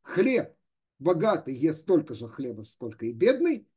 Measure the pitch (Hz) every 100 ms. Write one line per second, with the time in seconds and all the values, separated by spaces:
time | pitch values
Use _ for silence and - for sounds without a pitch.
0 | - 180 240 247 - _ _ _ _ -
1 | 147 170 214 175 - 127 160 156 - 175
2 | 151 110 113 - 127 107 104 - 117 -
3 | 113 117 202 262 339 254 _